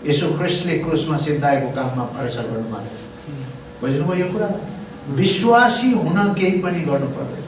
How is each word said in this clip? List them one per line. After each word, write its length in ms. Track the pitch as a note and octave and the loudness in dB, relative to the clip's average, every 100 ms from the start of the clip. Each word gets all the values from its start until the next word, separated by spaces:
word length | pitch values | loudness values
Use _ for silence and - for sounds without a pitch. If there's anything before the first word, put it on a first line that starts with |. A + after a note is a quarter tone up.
| D3 | 2
यसो 280 | C#3+ E3+ D3 | 2 2 0
ख्रिस्टले 400 | F3+ - F3 D#3+ | 0 0 0 -2
क्रुसमा 380 | D#3+ D3+ D3+ D3+ | 0 0 0 -2
सिद्धाएको 520 | D#3 C#3+ C#3+ C3+ B2 | 0 2 2 2 0
काममा 360 | C3+ B2 B2 | -2 -2 -2
भरोसा 380 | A#2 - B2 A#2 | -4 -4 -6 -4
गर्नु 280 | A2 A2 A2 | -4 -4 -6
मात्र। 280 | G#2 - - - - - C#3+ B2+ - - - | -6 -8 -12 -16 -16 -14 -12 -12 -12 -16 -6
बुझ्नुभयो 460 | - C#3 D#3 F3+ F3+ | -2 0 0 0 0
यो 60 | |
कुरा? 180 | G#3 G#3 F#3+ - - - - C#3 | 0 -2 -2 -6 -10 -12 -14 -4
विश्वासी 840 | C#3 F#3+ F#3 A3+ A#3 B3 A#3+ B3+ | 2 2 4 6 8 6 4 4
हुन 420 | G#3+ D#3 F#3 G3+ | 4 2 2 2
केही 240 | F#3 F#3 F#3 | 2 2 2
पनि 220 | F3+ F3 | 0 -2
गर्नु 260 | D3 C#3 C3+ | 0 0 -2
पर्दैन। 380 | C3+ C3+ - | -4 -8 -8